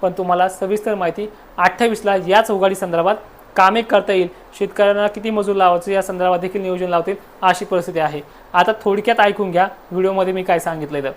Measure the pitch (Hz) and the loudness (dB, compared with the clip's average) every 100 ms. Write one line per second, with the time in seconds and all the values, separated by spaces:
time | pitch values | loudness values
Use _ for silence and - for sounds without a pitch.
0 | 190 175 180 180 185 185 190 208 214 208 | -2 -4 0 2 2 0 -4 -2 -2 -2
1 | 175 165 214 - - - 180 185 233 214 | -4 -4 -10 -12 -20 2 2 2 -2 0
2 | 208 196 175 202 226 202 190 190 185 165 | 0 0 4 4 4 2 0 0 -2 0
3 | 170 220 - - - - 190 214 226 208 | 0 -2 -6 -20 -10 4 4 4 2 0
4 | 196 190 180 - - - 196 - 202 202 | 2 0 0 -4 -20 -8 -6 0 2 2
5 | 208 208 214 214 202 196 185 175 175 196 | 0 -2 -4 -2 -2 2 4 2 0 -4
6 | 185 185 180 180 185 202 190 180 180 175 | -2 -2 0 0 -2 -6 -4 -4 -2 -2
7 | 170 202 - - 185 175 202 185 175 165 | -2 -6 -10 -4 0 0 0 -4 -2 -2
8 | 156 147 143 - - 180 208 214 - 202 | -2 -4 -12 -20 -4 2 2 2 0 0
9 | 208 226 208 202 196 175 190 - - 175 | 0 2 2 2 -2 0 0 -2 -10 -2
10 | 185 196 185 185 185 170 170 165 147 147 | 0 0 0 -2 0 0 0 -6 -6 -6
11 | 135 | -6